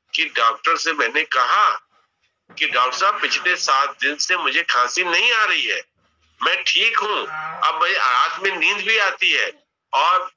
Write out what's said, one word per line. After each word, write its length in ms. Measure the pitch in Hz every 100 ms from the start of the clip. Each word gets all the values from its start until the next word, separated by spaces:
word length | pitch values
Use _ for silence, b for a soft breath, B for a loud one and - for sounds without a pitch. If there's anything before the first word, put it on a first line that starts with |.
| _
कि 100 | -
डॉक्टर 520 | 156 127 117 113 165 -
से 160 | 160
मैंने 300 | 143 117 151
कहा 480 | 156 131 127 190 190 - _ _ _ _ _ _ _ -
कि 80 | 160
"डॉक्टर 300 | 123 127 -
साहब, 240 | 196 208
पिछले 340 | - 160 175
सात 460 | 175 - 135 139 -
दिन 140 | 139
से 220 | 147 - 180
मुझे 260 | 143 151
खांसी 400 | 165 127 123 175
नहीं 280 | 180 170 233
आ 140 | 226
रही 200 | 202 165
है, 180 | 127 131 - _ _ _ _ -
मैं 200 | 151 180
ठीक 340 | - 170 226 202
हूँ, 300 | 208 170 - - - - 156
अब 120 | -
मुझे 140 | 233
रात 480 | 147 127 123 160 175
में 160 | 196 180
नींद 200 | 165 202
भी 200 | 190 220
आती 340 | 196 180 180
है 320 | 143 98 - _ _ -
और 380 | 135 160 180 -